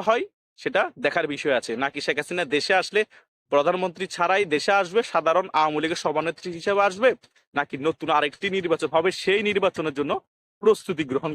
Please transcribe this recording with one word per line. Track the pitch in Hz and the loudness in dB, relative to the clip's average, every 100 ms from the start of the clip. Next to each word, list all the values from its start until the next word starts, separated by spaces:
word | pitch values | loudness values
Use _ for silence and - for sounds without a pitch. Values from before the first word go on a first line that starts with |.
| 208 | 2
হয়, | 233 403 _ _ - | 0 -2 _ _ -8
সেটা | 147 185 339 - | -2 0 -2 -2
দেখার | 143 175 156 | -2 0 -2
বিষয় | 139 147 123 | -2 0 0
আছে। | - 113 | -2 -4
নাকি | 139 143 165 | -4 -4 -2
শেখ | 143 | -2
হাসিনা | - 180 135 147 | -2 -4 -2 0
দেশে | - 190 | 2 2
আসলে | - 208 214 - _ _ - | 2 -2 -2 -8 _ _ 0
প্রধানমন্ত্রী | 143 156 180 185 165 190 | 2 2 0 -2 -6 -8
ছাড়াই | - 175 196 185 | -2 2 2 2
দেশে | 147 - 196 | 0 2 2
আসবে, | 175 214 - | 2 0 0
সাধারণ | 170 156 175 190 160 | 0 2 2 2 2
আওয়ামী | 156 151 | 2 0
লীগের | 160 165 | -2 -2
সভানেত্রী | 165 151 160 160 185 170 | -2 -2 -2 -6 -10 -6
হিসেবে | 208 202 202 | 0 2 2
আসবে, | 190 240 160 _ _ _ | 2 0 0 _ _ _
নাকি | 139 143 139 156 | -6 -4 -2 -2
নতুন | - 156 151 | -2 2 2
আরেকটি | 147 - 196 190 | 2 -2 -4 -2
নির্বাচন | 170 165 147 160 | 0 -2 0 2
হবে, | 180 - | 0 0
সেই | 185 208 208 | 0 0 0
নির্বাচনের | 202 185 - 156 139 | 0 0 -2 -6 -4
জন্য | 147 247 _ _ _ - | -2 -4 _ _ _ 0
প্রস্তুতি | - 208 - 160 139 | 2 2 0 -4 -2
গ্রহণ | 135 160 | -2 -4